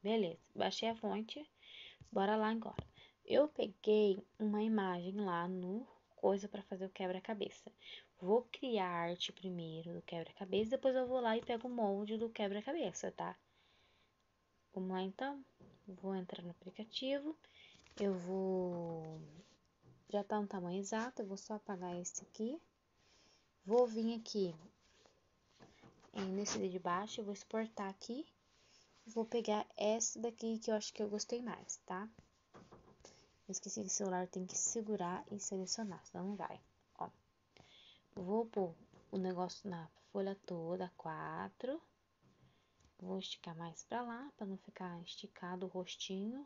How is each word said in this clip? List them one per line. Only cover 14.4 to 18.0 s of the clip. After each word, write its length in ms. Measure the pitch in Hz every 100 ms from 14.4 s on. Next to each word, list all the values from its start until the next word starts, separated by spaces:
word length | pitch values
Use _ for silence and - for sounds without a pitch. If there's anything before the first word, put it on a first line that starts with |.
| _ _ _
Vamos 180 | 196 185
lá 120 | 185
então. 420 | 190 196 269 277 262 _ - - -
Vou 280 | 185 190
entrar 280 | 190 180 190
no 100 | 175
aplicativo. 840 | 170 185 - 220 - 262 277 294 311 - - - - - -